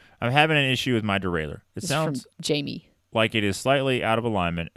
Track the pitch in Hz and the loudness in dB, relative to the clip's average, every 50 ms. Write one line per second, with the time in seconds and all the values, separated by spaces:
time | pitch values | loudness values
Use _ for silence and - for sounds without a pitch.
0 | - _ _ _ - 120 123 143 156 160 156 147 139 131 131 120 - 131 123 110 | -20 _ _ _ -4 0 4 4 4 4 4 2 2 2 0 0 0 0 0 0
1 | 107 107 98 98 95 92 87 85 78 73 - - - _ _ - - 170 139 151 | 0 0 0 0 0 0 -2 -2 -2 -4 -8 -12 -16 _ _ -8 -6 -2 -2 0
2 | 160 160 147 127 - - _ - - - 156 147 143 127 117 170 - _ _ _ | 0 -2 -2 -4 -8 -12 _ -8 -4 -2 -2 -2 -2 -4 -8 -12 -14 _ _ _
3 | _ _ - 113 110 113 - 113 104 101 95 - - 127 139 143 135 135 127 120 | _ _ 0 0 0 2 2 0 0 0 0 0 0 2 2 2 2 0 0 0
4 | 73 107 113 113 113 120 110 95 87 85 85 85 85 78 - | 0 0 0 0 0 0 0 0 0 0 -2 -4 -6 -6 -6